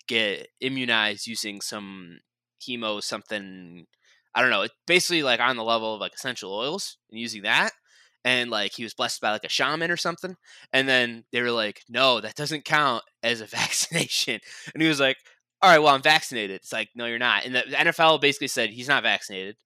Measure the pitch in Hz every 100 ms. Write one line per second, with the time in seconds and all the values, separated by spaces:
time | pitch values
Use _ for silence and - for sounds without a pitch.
0 | - 117 107 80 - _ 131 135 123 113
1 | 107 101 117 110 107 101 - 110 98 95
2 | 87 85 _ _ _ _ - 120 110 104
3 | - 107 - 104 98 92 87 85 82 _
4 | _ _ _ 117 127 104 113 - - 175
5 | - 170 135 117 123 120 113 117 110 107
6 | 90 - 135 117 95 101 135 190 - -
7 | _ 110 117 110 101 135 208 - _ _
8 | _ _ 123 127 120 107 98 - 113 -
9 | 117 - 113 107 - - 135 156 170 175
10 | 175 170 185 180 _ - - 131 135 127
11 | 120 117 - 123 120 117 104 - - 120
12 | 131 117 107 - 147 156 - 156 143 113
13 | - _ 117 117 107 - - - - 165
14 | 139 - - 113 - - - 143 160 143
15 | 135 131 _ _ _ _ 190 160 151 135
16 | 151 156 - 120 101 95 - 113 107 120
17 | 117 117 123 101 127 127 117 139 165 165
18 | 160 151 143 139 139 131 113 117 127 135
19 | 110 101 - 95 95 113